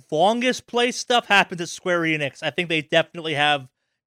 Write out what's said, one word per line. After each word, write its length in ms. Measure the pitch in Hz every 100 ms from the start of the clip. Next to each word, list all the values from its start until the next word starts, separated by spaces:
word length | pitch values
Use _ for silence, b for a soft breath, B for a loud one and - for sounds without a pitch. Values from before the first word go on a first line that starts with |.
| -
longest 540 | 156 190 233 254 - -
play 240 | 240 240
stuff 360 | - - 240 -
happens 320 | 202 - 175
at 80 | 170
Square 320 | - 185 175
Enix. 400 | 165 156 139 -
I 80 | 156
think 180 | 180 170
they 120 | 160
definitely 520 | 143 165 160 170 160
have 340 | 143 147 143 127 _ _ _